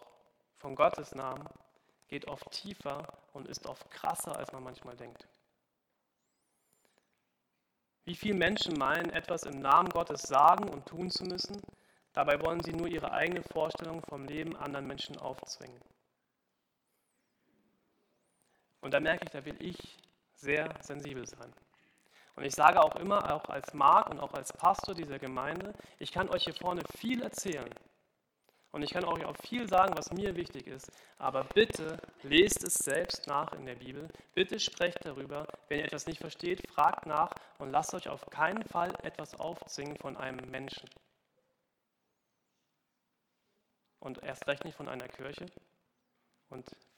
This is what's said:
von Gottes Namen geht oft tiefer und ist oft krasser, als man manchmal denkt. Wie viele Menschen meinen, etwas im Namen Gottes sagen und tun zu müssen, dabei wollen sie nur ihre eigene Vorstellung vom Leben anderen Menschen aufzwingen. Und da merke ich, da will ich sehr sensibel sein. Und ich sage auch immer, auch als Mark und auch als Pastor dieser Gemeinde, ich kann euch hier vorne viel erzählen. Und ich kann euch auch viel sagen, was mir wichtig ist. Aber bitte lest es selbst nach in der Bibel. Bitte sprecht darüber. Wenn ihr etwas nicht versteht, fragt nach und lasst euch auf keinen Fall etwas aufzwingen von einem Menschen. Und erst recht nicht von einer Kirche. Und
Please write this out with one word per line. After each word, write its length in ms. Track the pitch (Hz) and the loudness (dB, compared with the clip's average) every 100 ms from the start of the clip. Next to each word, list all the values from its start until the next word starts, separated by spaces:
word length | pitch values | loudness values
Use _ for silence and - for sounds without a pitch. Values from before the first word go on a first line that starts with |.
| - - _ _ _ - | -14 -20 _ _ _ -14
von 160 | 143 | -6
Gottes 400 | 135 160 - 143 | 4 4 4 -8
Namen 340 | 135 131 135 151 - _ _ _ _ - | -6 -6 -6 -10 -16 _ _ _ _ -10
geht 200 | 143 147 | -10 -8
oft 220 | 143 - | -10 -10
tiefer 580 | - 202 196 143 143 160 - _ | -10 -10 -8 -8 -6 -10 -16 _
und 160 | 143 - | -14 -12
ist 180 | - 139 | -10 -10
oft 240 | 131 - | -12 -16
krasser, 460 | - 151 170 170 - | -6 -4 -4 -6 -8
als 160 | - | -8
man 100 | 131 | -10
manchmal 320 | 127 127 123 | -14 -14 -16
denkt. 320 | 120 120 - - _ _ _ _ _ _ _ _ _ _ _ _ _ _ _ _ _ _ _ _ _ _ _ _ _ _ _ | -16 -16 -18 -20 _ _ _ _ _ _ _ _ _ _ _ _ _ _ _ _ _ _ _ _ _ _ _ _ _ _ _
Wie 100 | - | -12
viele 200 | 170 208 | -4 0
Menschen 420 | 190 170 208 - 151 | 2 2 2 0 2
meinen, 320 | 135 165 170 | 4 2 2
etwas 360 | 165 170 165 | -2 -2 -4
im 140 | 147 139 | -4 -2
Namen 300 | 139 156 185 | 6 6 6
Gottes 320 | 170 170 147 | 2 -2 -4
sagen 480 | - 135 156 190 202 | 2 8 10 8 4
und 160 | 147 | -6
tun 260 | - 165 185 | -10 -6 -4
zu 140 | - | -2
müssen, 380 | 185 185 - 202 - - _ _ _ | -4 -4 -6 -8 -12 -20 _ _ _
dabei 260 | - 143 147 | 0 4 4
wollen 200 | 160 170 | 2 0
sie 120 | 160 | -2
nur 140 | 165 170 | -2 -2
ihre 220 | 165 - | -2 -2
eigene 320 | - 165 180 | 0 0 -2
Vorstellung 600 | - 160 160 - 165 165 | -2 0 0 -2 -6 -8
vom 240 | - 143 139 | -8 -10 -6
Leben 280 | 151 156 | -6 -6
anderen 320 | 151 143 139 135 | -6 -6 -4 -6
Menschen 300 | 139 - 147 | -6 -8 -8
aufzwingen. 640 | 135 131 - - - 123 - _ _ _ _ _ _ _ _ _ _ _ _ _ _ _ _ _ _ _ _ _ _ _ _ _ _ _ _ _ | -8 -8 -10 -12 -12 -18 -20 _ _ _ _ _ _ _ _ _ _ _ _ _ _ _ _ _ _ _ _ _ _ _ _ _ _ _ _ _
Und 100 | 135 | 0
da 80 | 143 | 2
merke 240 | 156 175 | 2 0
ich, 60 | 175 | -4
da 160 | 143 143 | -8 -10
will 100 | - | -8
ich 360 | 180 175 - - _ _ _ | -8 -8 -14 -20 _ _ _
sehr 340 | - 139 151 156 - | -8 0 0 0 -6
sensibel 440 | - 143 143 131 113 | -10 -10 -8 -8 -10
sein. 260 | - - - _ _ _ _ _ - - - | -14 -20 -20 _ _ _ _ _ -20 -18 -6
Und 80 | |
ich 100 | 139 | -4
sage 260 | 135 156 180 | 8 10 10
auch 160 | 156 - | 6 4
immer, 380 | 185 202 - | 2 2 2
auch 120 | 151 - | -2 -2
als 280 | 139 - | -6 -6
Mark 360 | 147 143 190 - | 6 8 8 6
und 100 | 139 | -2
auch 140 | 139 | -4
als 180 | - - | -6 -8
Pastor 420 | - 175 196 - | 2 4 4 0
dieser 240 | 180 147 135 | -6 -4 -4
Gemeinde, 540 | 135 127 139 175 196 214 - - | -4 -2 -2 -2 -6 -10 -16 -10
ich 140 | 147 | -4
kann 160 | 175 190 | -2 0
euch 160 | 180 | 0
hier 100 | 165 | 0
vorne 280 | - 180 175 - - | -2 -2 -2 -4 -4
viel 240 | 226 247 | -2 0
erzählen. 520 | 220 - 196 147 120 - - _ _ _ _ _ _ _ - | -2 -4 -4 -4 -6 -12 -20 _ _ _ _ _ _ _ -12
Und 120 | 147 | -6
ich 80 | 147 | -2
kann 140 | 180 | 0
euch 200 | 180 165 | 0 0
auch 120 | 160 147 | -4 -8
viel 280 | - 240 220 | -6 -4 2
sagen, 300 | 185 190 170 | 4 4 2
was 160 | - | -2
mir 240 | 175 202 175 | -2 -2 -4
wichtig 300 | 170 135 - | -6 -10 -12
ist. 260 | 135 - - - - | -14 -16 -20 -20 -4
Aber 260 | 135 135 | -2 -2
bitte 560 | 135 208 226 - 156 160 - - | 0 4 4 2 -4 -8 -12 4
lest 400 | 139 151 208 - | 8 10 10 6
es 120 | 180 | 2
selbst 520 | - 139 147 180 - 151 | 2 4 2 2 -2 0
nach 280 | 143 160 | 0 0
in 100 | 139 | -4
der 120 | 131 123 | -8 -10
Bibel. 300 | 127 139 160 - - | -10 -10 -10 -14 -6
Bitte 260 | 185 196 214 | 0 0 0
sprecht 460 | - - 175 - 165 | -2 0 0 0 -8
darüber. 400 | 135 139 147 - - - | -8 -6 -8 -8 -12 -4
Wenn 100 | 147 | -2
ihr 80 | 156 | -2
etwas 200 | 147 170 | -4 -6
nicht 140 | 156 | -6
versteht, 500 | 156 - 175 190 - | -8 -4 -2 -2 -2
fragt 360 | - 147 143 156 | 4 4 4 -2
nach 280 | 151 170 - - - | 2 2 -2 -14 -10
und 120 | 139 | 0
lasst 240 | 143 160 | 0 2
euch 160 | 185 - | -4 -6
auf 160 | - - | -8 -8
keinen 360 | - 160 214 | 0 2 2
Fall 300 | - 170 175 - | -2 -2 0 -2
etwas 320 | 160 156 151 - | -6 -8 -10 -6
aufzwingen 560 | 160 170 - - 143 147 | -6 -6 -10 -8 -8 -6
von 220 | 143 - | -8 -6
einem 320 | 131 131 127 | -6 -6 -6
Menschen. 380 | 131 135 - - - _ _ _ _ _ _ _ _ _ _ _ _ _ _ _ _ _ _ _ _ _ _ _ _ _ _ _ _ _ - | -8 -8 -10 -14 -20 _ _ _ _ _ _ _ _ _ _ _ _ _ _ _ _ _ _ _ _ _ _ _ _ _ _ _ _ _ -16
Und 220 | 131 127 | -12 -10
erst 240 | 139 131 - | -10 -8 -4
recht 200 | 143 165 | -4 -6
nicht 100 | - | -10
von 120 | 143 | -10
einer 200 | 127 127 | -8 -10
Kirche. 380 | - 139 147 180 - _ _ _ _ _ _ _ _ - | -12 -12 -10 -14 -16 _ _ _ _ _ _ _ _ -16
Und 200 | 131 - - _ | -16 -16 -20 _